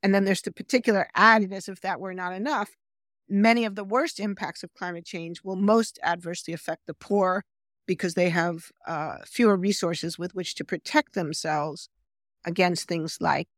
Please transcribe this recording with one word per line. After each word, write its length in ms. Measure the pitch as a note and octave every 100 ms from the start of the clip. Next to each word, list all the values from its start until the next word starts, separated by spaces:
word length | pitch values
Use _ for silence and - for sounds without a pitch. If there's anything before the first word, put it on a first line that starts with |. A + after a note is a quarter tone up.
And 120 | G3
then 120 | G3 G3
there's 160 | F#3
the 100 | -
particular 560 | - - B3 A#3+ G3+ E3+ -
added, 380 | G#3+ A3 G3
as 160 | F#3+ F#3
if 100 | F#3+
that 220 | F#3+ G3
were 120 | F#3+
not 200 | F#3 F3+
enough, 380 | F#3 A#3+ C#4 G3+ _ _ _ _ _ _
many 340 | G3 A3 A#3
of 120 | A3+ G3
the 100 | G3
worst 340 | A#3 D#4+ -
impacts 420 | G#3 G3 F#3+ -
of 120 | F3
climate 320 | _ F3+ E3+ E3+
change 360 | F3+ E3 F3 G3
will 100 | F#3+
most 420 | G3+ A3+ A3 -
adversely 500 | - F3 E3+ F3 -
affect 280 | D#3+ - D#3+ -
the 60 |
poor 520 | D#3 - G3+ F#3 F#3 - _ _ _ -
because 260 | F#3 F3+
they 160 | E3 F3+
have, 360 | E3+ E3+ E3 - _ -
uh, 340 | D#3+ D3+ - -
fewer 300 | - A#3 G3
resources 640 | F#3+ G3+ E3+ E3 F3 -
with 160 | F3 F#3+
which 200 | F3 -
to 100 | -
protect 480 | F3+ - D4+ -
themselves 760 | - D#3+ D#3+ E3 D3+ D3+ D3+ - _ _ _ _ _ F3
against 440 | E3+ F3+ E3+ -
things 280 | E3+ D#3+ -
like 260 | E3+ C#3+ E3+